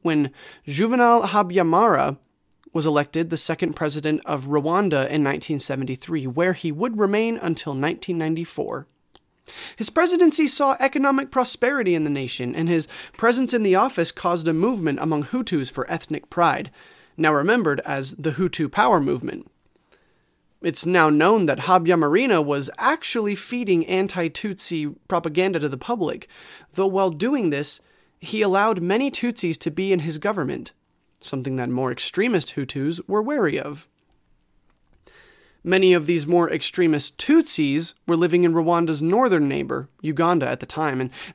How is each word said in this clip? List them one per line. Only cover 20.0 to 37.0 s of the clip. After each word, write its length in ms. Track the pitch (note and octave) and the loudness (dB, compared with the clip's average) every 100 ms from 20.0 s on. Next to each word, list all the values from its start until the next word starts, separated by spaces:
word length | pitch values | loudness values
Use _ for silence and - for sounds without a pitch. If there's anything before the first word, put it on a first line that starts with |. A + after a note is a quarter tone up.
| _ _ _ _ _ _ | _ _ _ _ _ _
It's 240 | E3+ C#3+ E3 | -6 -4 2
now 240 | F3+ D#3 | 4 6
known 380 | D3+ E3 A3 E3+ | 6 4 4 2
that 140 | C3 | 0
Habyarimana 840 | C3 F#3 E3 F3 D3 F3 C4 F3+ D3 | 2 2 4 2 4 2 2 2 2
was 240 | C#3+ C3+ - | -2 -4 -2
actually 560 | B3 D#4+ - A#3 G#3 | 0 0 -2 -2 -2
feeding 520 | G3 - B3 G#3 F3 E3 | -4 -6 -4 2 2 2
anti-Tutsi 1080 | F#3 F#3+ F#3 E3 - G#3+ F#3+ - E3 D3 - - | 0 -2 -2 -4 -4 -8 -6 -6 -4 -6 -8 -4
propaganda 520 | F3 E3 D3+ F#3+ F3 | -4 -2 0 0 0
to 80 | C#3+ | -4
the 80 | C3 | -6
public, 540 | - A#3+ E3 E3 - - - - _ - | -6 -4 -4 -6 -12 -20 -20 -20 _ -2
though 120 | F#3+ | 0
while 220 | F#3+ F#3+ | 2 0
doing 400 | D#3 A3 C#4+ F#3 | 0 -2 0 0
this, 320 | C#3 D3 - _ _ _ _ | -2 -4 -10 _ _ _ _
he 240 | D#3 G#3+ | -6 -2
allowed 360 | G#3 F#3+ G#3+ G3+ | 2 2 2 0
many 300 | F3 G#3 C#4 | 0 0 0
Tutsis 480 | C#4 A#3+ A#3 F3 D#3+ | -2 -4 -2 -4 -4
to 140 | E3+ | -6
be 200 | D3+ G3 | -2 0
in 100 | F#3 | 0
his 180 | D#3 D3+ | 0 -4
government, 520 | G3+ G#3 C#3 C3+ - - _ _ _ _ | -4 -2 -4 -6 -10 -20 _ _ _ _
something 360 | - C3+ C3 C3 | -10 -8 -4 -4
that 140 | B2 | -2
more 220 | B2 C3 | -2 -2
extremist 640 | B2 - - A#3 G3+ - - | -4 -6 -2 0 0 -2 -6
Hutus 460 | C3+ C#3 C#3 E3+ - | -6 -4 -4 -4 -4
were 160 | G3+ | -4
wary 360 | A3 D4 F3+ C#3 | -2 0 0 -2
of. 280 | C3+ D3 - _ _ _ _ _ _ _ _ _ _ _ _ _ _ _ _ _ | -6 -12 -18 _ _ _ _ _ _ _ _ _ _ _ _ _ _ _ _ _
Many 300 | E3+ F#3 F#3+ | 0 4 6
of 140 | F3+ D3+ | 6 4
these 180 | E3+ D3 | 0 2
more 240 | F3 E3+ | 2 2
extremist 680 | D#3+ - - E3+ D3+ | 0 -2 0 2 2